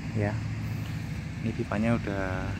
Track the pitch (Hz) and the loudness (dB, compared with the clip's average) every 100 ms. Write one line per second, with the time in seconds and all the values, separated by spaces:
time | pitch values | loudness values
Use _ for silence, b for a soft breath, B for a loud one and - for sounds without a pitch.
0 | - 110 104 107 - - - - - - | -2 2 2 2 -2 -2 -2 -4 -4 -4
1 | - - - - 113 113 113 104 113 117 | -4 -4 -4 -2 -2 -2 0 2 4 4
2 | 104 98 95 92 95 | 2 0 2 0 0